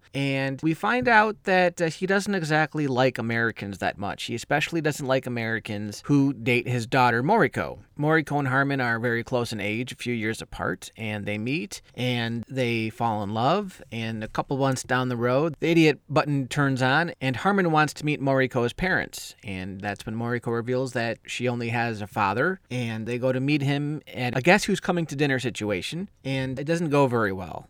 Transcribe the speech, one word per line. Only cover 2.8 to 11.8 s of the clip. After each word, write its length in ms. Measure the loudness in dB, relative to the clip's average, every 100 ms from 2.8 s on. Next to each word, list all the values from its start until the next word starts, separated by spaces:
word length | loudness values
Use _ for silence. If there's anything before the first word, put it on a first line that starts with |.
| 0
like 320 | 4 2 2
Americans 600 | -2 0 0 -2 -8 -4
that 180 | -2 -2
much. 280 | -4 -6 -6
He 100 | -6
especially 440 | 0 0 0 0
doesn't 280 | 0 -2 0
like 180 | 0 0
Americans 800 | -4 -2 -4 -4 -6 -6 -8 2
who 260 | 4 4
date 360 | 2 2 2 2
his 180 | -2 0
daughter, 380 | 4 4 4
Moriko. 560 | 4 4 4 0 -4 -8 -14 -4
Moriko 400 | 2 2 2 -2
and 120 | 0
Harmon 300 | 2 2 0
are 200 | 0 0
very 240 | 0 -2
close 280 | 0 -2 -2
in 80 | -4
age, 320 | -4 -2 -4
a 40 | -6
few 180 | -6
years 260 | -2 -2 -4
apart, 520 | -8 -6 -4 -4 -8 -10
and 280 | -6 -6 -4
they 140 | -4
meet, 420 | -2 -4 -6 -10